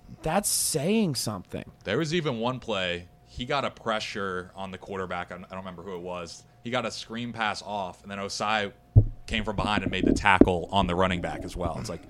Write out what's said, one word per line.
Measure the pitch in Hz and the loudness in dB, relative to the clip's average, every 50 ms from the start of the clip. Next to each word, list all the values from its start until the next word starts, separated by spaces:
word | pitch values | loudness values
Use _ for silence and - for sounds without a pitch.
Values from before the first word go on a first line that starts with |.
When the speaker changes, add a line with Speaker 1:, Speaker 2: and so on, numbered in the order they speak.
| - - - - - | -14 -18 -14 -8 -4
Speaker 1:
that's | 156 160 202 208 - | 0 0 0 0 2
saying | - - - - - 156 151 180 214 226 214 170 135 | 0 0 0 0 0 0 0 2 2 4 2 2 0
something. | - - 120 107 92 82 - - 78 50 - - - - | 0 -2 -4 -4 -6 -8 -10 -10 -10 -10 -12 -14 -12 -6
Speaker 2:
There | - 101 | -2 -2
was | 135 165 147 156 | 0 0 0 0
even | 180 147 147 123 113 | 0 0 0 -2 -2
one | 113 120 131 123 | -2 -2 -2 -4
play, | - 113 107 95 92 90 87 87 87 87 - - - | -4 -4 -2 -2 0 0 -2 -4 -6 -12 -20 -20 -20
he | - - - 123 | -16 -12 -8 -6
got | 127 147 139 127 | -2 -2 0 -2
a | 107 | -2
pressure | - - - 120 110 107 107 - - 107 98 95 92 90 90 92 - | -6 -6 -4 -2 -2 -2 -2 -4 -6 -4 -4 -4 -4 -4 -6 -8 -10
on | 98 98 95 95 | -12 -10 -10 -10
the | 92 | -12
quarterback. | - - 98 95 95 90 90 87 90 - 92 | -10 -8 -6 -6 -4 -4 -4 -6 -6 -8 -10
I | |
don't, | 90 90 | -14 -14
I | - | -12
don't | 95 95 | -12 -12
remember | 95 92 90 85 85 | -12 -12 -12 -12 -12
who | 101 95 | -10 -10
it | 87 87 | -10 -8
was. | 90 90 90 87 82 - - - - - - - | -8 -8 -8 -8 -10 -12 -16 -20 -20 -20 -14 -8
He | 120 | -4
got | 120 123 113 | -4 -2 -2
a | 107 | -4
screen | - - - - 113 113 120 120 110 | -6 -8 -10 -10 -8 -8 -8 -6 -4
pass | 113 113 107 98 - - | -2 -2 -2 -2 -2 -6
off, | 98 104 104 98 - - - - | -6 -6 -4 -4 -6 -8 -12 -12
and | 101 | -10
then | 98 98 | -8 -6
Osai | 98 98 - - 110 104 110 107 104 101 - - - - - - - - - - - | -6 -6 -4 -2 0 2 2 2 0 0 -6 -10 -4 4 8 8 8 8 6 -6 -8
came | - 113 113 104 | -4 -2 -2 -2
from | 110 104 | -2 -2
behind | 95 92 98 104 98 95 | -2 0 0 0 0 0
and | - 95 | 0 -2
made | 92 92 | 2 4
the | - - | 4 4
tackle | - - 104 95 92 - 95 92 85 82 - | 6 6 8 10 10 10 8 6 2 0 0
on | - 98 95 | 2 2 4
the | 90 87 | 4 4
running | 87 95 92 92 87 90 | 4 4 4 2 0 -2
back | 82 76 76 - | -4 -6 -6 -8
as | 87 - | -8 -6
well. | 90 90 85 78 - | -4 -4 -4 -4 -4
It's | - 110 | -6 -8
like, | 87 85 - - | -8 -10 -10 -12